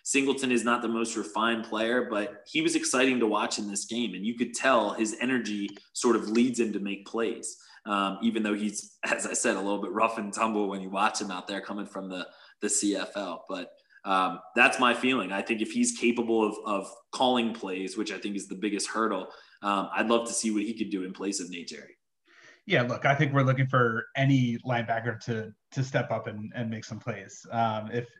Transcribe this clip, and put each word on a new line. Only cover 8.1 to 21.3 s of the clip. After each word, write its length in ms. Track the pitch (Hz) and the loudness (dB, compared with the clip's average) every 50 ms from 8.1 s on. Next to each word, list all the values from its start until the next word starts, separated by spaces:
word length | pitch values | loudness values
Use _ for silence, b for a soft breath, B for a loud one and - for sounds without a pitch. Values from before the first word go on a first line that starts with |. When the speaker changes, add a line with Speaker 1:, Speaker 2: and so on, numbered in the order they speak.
| 95 95 113 | 0 0 0
Speaker 1:
even 200 | 117 107 110 107 | 0 2 2 2
though 120 | 104 104 | 0 0
he's, 420 | 101 107 104 95 - - - - _ - | 0 0 -2 -4 -6 -10 -12 -12 _ -4
as 220 | - - - - | -2 -2 -2 -2
I 80 | 104 117 | -2 -2
said, 220 | - - 123 104 | 0 2 2 2
a 40 | 95 | 2
little 220 | 95 101 101 101 104 | 0 -2 -2 -2 -2
bit 100 | 95 - | -2 0
rough 240 | 107 110 113 - | 2 2 2 0
and 160 | 117 104 101 98 | -2 -6 -6 -2
tumble 360 | 107 113 110 107 104 104 98 | -2 0 0 2 2 0 0
when 120 | 98 95 | -2 -4
you 80 | 95 92 | -6 -6
watch 320 | 98 98 104 107 - - | -2 0 0 0 0 -2
him 100 | 107 101 | -4 -6
out 160 | 92 90 - | -6 -8 -8
there 140 | - 101 95 | -6 -8 -6
coming 260 | - - 101 104 101 | -6 -6 -8 -8 -8
from 220 | - - 98 95 92 | -10 -10 -10 -10 -8
the, 180 | 92 90 87 - B B B B B B - | -8 -8 -8 -10 B B B B B B -2
the 80 | 104 | 0
C 260 | - - - 101 98 | 0 2 2 2 0
F 140 | 92 90 - - | 0 -2 -4 -6
L. 280 | 104 101 90 82 - - - | -6 -6 -6 -6 -8 -10 -8
But, 200 | 95 90 90 - - b b b b b b | -8 -8 -8 -10 -14 b b b b b b
um, 340 | 98 95 95 92 90 87 87 - - - | 0 2 4 2 2 0 -4 -10 -2 4
that's 240 | 117 123 135 - - | 6 6 6 6 6
my 140 | 127 120 117 | 4 4 4
feeling. 400 | 120 127 127 131 123 95 90 98 | 4 2 2 2 2 0 -2 -2
I 80 | 98 | -4
think 220 | 107 - 117 104 107 | -2 -2 -2 -2 -2
if 100 | 107 - | -2 0
he's 260 | 120 120 117 - - | 0 0 0 0 2
capable 460 | - 117 117 120 117 113 113 113 107 | 2 2 2 2 2 2 2 4 2
of, 80 | 104 104 - - | 2 0 -2 -4
of 240 | 110 104 98 92 - - - - _ - | -2 -2 -2 -4 -6 -12 -18 -16 _ -2
calling 420 | - 135 127 127 120 117 113 101 | 2 2 4 4 4 2 0 -2
plays, 420 | - - 95 92 92 95 92 - | -6 -6 -6 -6 -4 -6 -6 -4
which 160 | 110 101 - 95 | -4 -4 -4 -6
I 60 | 90 | -6
think 180 | - 104 101 | -6 -6 -6
is 120 | 98 92 - | -6 -8 -8
the 60 | 95 | -8
biggest 340 | 92 101 107 101 98 - - | -6 -4 -2 -2 -2 -2 -2
hurdle, 400 | - 110 113 110 101 92 92 - B B B B B B B | -2 0 0 0 0 -2 -4 -8 B B B B B B B
um, 260 | 101 101 98 95 - - | 0 0 0 0 -2 -2
I'd 140 | 98 110 110 | 0 2 4
love 180 | 117 117 117 | 4 4 2
to 80 | 117 - | 0 -2
see 160 | - - 113 | -2 0 0
what 120 | 107 104 104 | 0 0 0
he 140 | 113 113 | -2 -2
could 140 | - 110 95 | -4 -4 -4
do 140 | 98 92 92 | -4 -4 -4
in 100 | 92 95 | -6 -8
place 260 | - 98 101 | -6 -4 -4